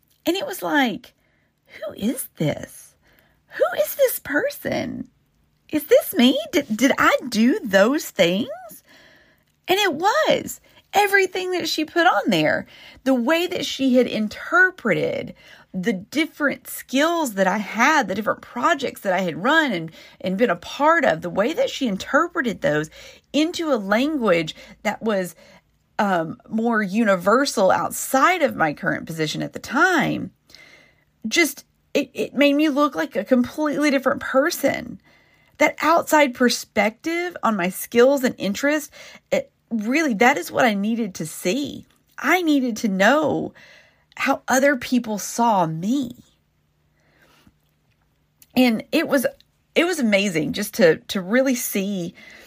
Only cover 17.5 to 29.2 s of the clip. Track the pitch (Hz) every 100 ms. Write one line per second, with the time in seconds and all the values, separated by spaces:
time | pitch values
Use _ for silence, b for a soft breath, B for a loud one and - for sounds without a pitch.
17.5 | 208 202 202 254 311 208 190 208 - -
18.5 | 240 277 339 254 - 202 180 190 160 214
19.5 | 320 294 180 160 B B B 190 190 233
20.5 | 175 - - 294 339 254 165 175 170 226
21.5 | 349 539 - 262 185 - 277 349 349 247
22.5 | 180 156 151 156 B B B _ 277 320
23.5 | 359 330 254 196 214 277 311 220 170 160
24.5 | - B B 214 - 226 202 180 - b
25.5 | b _ _ _ - 208 185 160 - _
26.5 | 220 233 220 202 202 220 190 180 233 277
27.5 | - 190 185 165 - - 262 302 359 269
28.5 | 214 156 147 175 147 - 160